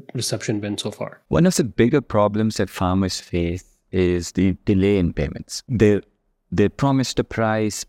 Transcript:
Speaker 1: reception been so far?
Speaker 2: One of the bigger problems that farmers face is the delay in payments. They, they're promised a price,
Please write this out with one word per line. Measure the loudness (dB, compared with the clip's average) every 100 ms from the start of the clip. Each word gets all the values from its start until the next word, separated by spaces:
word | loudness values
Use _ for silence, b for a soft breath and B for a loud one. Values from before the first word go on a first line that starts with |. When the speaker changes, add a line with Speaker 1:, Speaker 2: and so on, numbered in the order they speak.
| -10
Speaker 1:
reception | -8 -6 -6 -4 -4
been | -4 -6
so | -8
far? | -8 -12 -14 -2
Speaker 2:
One | 2 4
of | 2
the |
bigger | 0 2 2 2
problems | 0 2 2 2 -2 -2
that | -4
farmers | -2 0 0 0 -4
face | -6 -4 -2 -4 -10 _ _
is | 0 0 0 -2
the | 0 0 0 0
delay | 2 4 2
in | 0
payments. | -2 -6 -8 -12 -14 -6
They, | 2 4 4 -2 _ _ _ _
they're | 0 0
promised | 0 0 0 -2 -4
a |
price, | -6 -2 -2 0 -4 -6